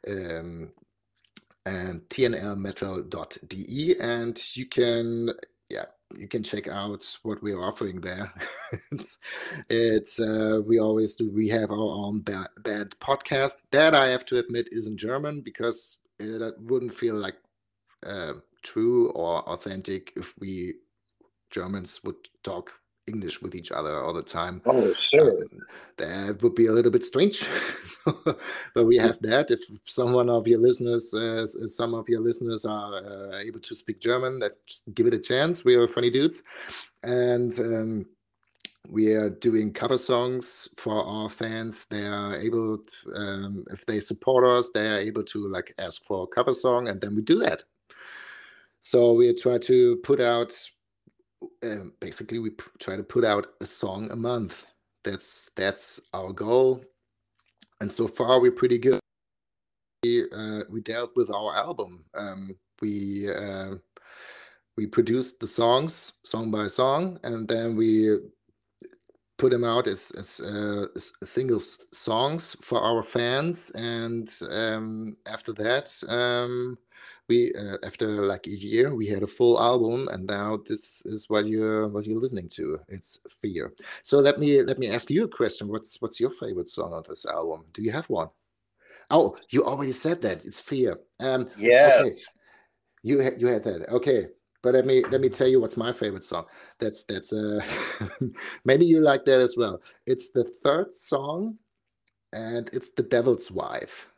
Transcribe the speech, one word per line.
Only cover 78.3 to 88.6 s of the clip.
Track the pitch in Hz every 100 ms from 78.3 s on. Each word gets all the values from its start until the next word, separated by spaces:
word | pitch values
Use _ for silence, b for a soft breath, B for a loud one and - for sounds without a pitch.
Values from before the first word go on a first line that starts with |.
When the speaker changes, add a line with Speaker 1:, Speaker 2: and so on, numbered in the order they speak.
| 90 -
Speaker 1:
a |
year, | 101 101 110 135 131
we | 104
had | 98
a | 104
full | - 120 113
album, | 117 123 113 127 135
and | - 92
now | 101 104 110 -
this | 110 - - -
is | 107 -
what | 107 104
you're, | 110 110 107 107
what | 104 104
you're | 110
listening | 127 110 87
to. | - 76 78 -
It's | 95 - - - _
Fear. | 107 85 64 - B B
So | - 143
let | 143 143
me, | 147 139
let | 123 131
me | 120
ask | 113 -
you | 151 233
a |
question. | - 110 - 104
What's, | 107 110 -
what's | 110 -
your | 120
favorite | - 113 92 85
song | - 85
on | 82 80
this | 78 -
album? | 85 82 80 80
Do | -
you | 107
have | 131 160
one? | 104 80 _ _ _